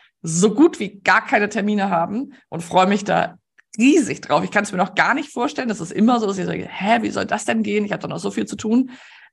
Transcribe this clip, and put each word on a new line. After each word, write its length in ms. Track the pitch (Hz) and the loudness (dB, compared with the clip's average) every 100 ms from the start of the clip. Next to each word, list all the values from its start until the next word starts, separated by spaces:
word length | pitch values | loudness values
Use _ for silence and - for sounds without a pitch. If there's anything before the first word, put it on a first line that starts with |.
| _ _ | _ _
so 320 | 165 165 208 | -6 2 2
gut 260 | 220 339 - | 4 2 2
wie 200 | 196 - | -10 -4
gar 240 | - 202 | 2 2
keine 260 | - 240 208 | 4 0 0
Termine 400 | 220 202 208 196 | -2 -2 0 0
haben 420 | 175 170 208 277 - - | 0 -2 -4 -8 -14 -14
und 140 | 165 | -12
freue 240 | - 180 185 | 0 2 4
mich 180 | 202 | 2
da 320 | - 165 - - _ _ _ - | 0 0 -2 -8 _ _ _ 2
riesig 460 | 254 320 240 - | 4 4 2 -4
drauf. 200 | - 147 | -2 0
Ich 80 | 185 | 0
kann 140 | 208 | -2
es 80 | 202 | 0
mir 60 | 180 | -2
noch 160 | 175 | -2
gar 200 | - 165 | 2 2
nicht 160 | 269 294 | 0 -4
vorstellen. 380 | 247 240 - 247 | -4 -4 -4 -4
Das 120 | 202 | -6
ist 120 | - | -4
immer 260 | - 220 240 | 2 2 2
so, 80 | 208 | 0
dass 120 | 190 | -4
ich 80 | 175 | -4
sage, 200 | 165 - | -6 -8
„Hä, 360 | - 196 233 | -4 0 0
wie 80 | 214 | 0
soll 160 | - - | -4 -4
das 180 | 208 | -4
denn 180 | - 226 | -2 -2
gehen? 220 | 214 208 | 0 -2
Ich 80 | 101 | -2
habe 100 | - | -6
doch 60 | - | -8
noch 100 | 165 | -6
so 120 | 196 | -6
viel 160 | 220 202 | -4 -6
zu 100 | - | -6
tun.“ 340 | 214 233 254 - - - - | 0 0 0 -6 -20 -20 -20